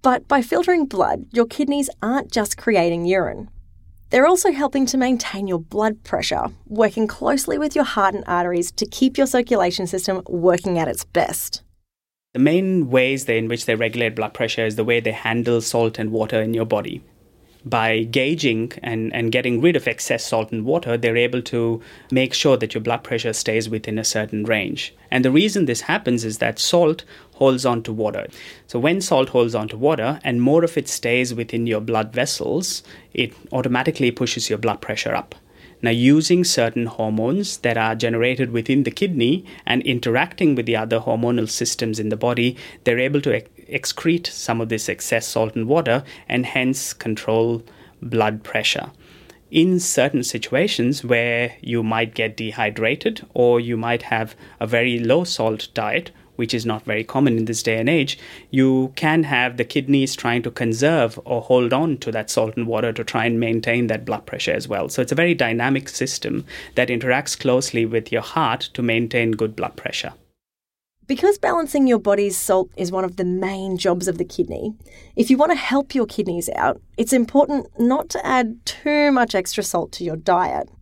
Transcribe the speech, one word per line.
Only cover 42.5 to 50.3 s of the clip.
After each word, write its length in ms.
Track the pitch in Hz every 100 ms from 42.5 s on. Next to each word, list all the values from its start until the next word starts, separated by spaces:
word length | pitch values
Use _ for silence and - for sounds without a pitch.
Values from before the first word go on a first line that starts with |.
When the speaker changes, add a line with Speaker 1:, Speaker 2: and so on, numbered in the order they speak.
| 123 - -
Speaker 2:
they're 160 | 127 120
able 220 | 131 143
to 120 | 143
ex-, 600 | 110 - - - 139 -
excrete 340 | - 165 170 170
some 320 | - - 117
of 80 | 113
this 220 | 110 -
excess 360 | 95 - 113
salt 300 | - 117 110
and 140 | 117 110
water 340 | 160 131 123 143 - -
and 180 | 123
hence 460 | 123 135 127 135 -
control 720 | - 117 107 - 110 117 117 - - - _
blood 420 | 123 117 107 107
pressure. 480 | - 113 - - - - - - - - _
In 280 | 160 175 180
certain 440 | 180 - 135 139
situations 840 | 120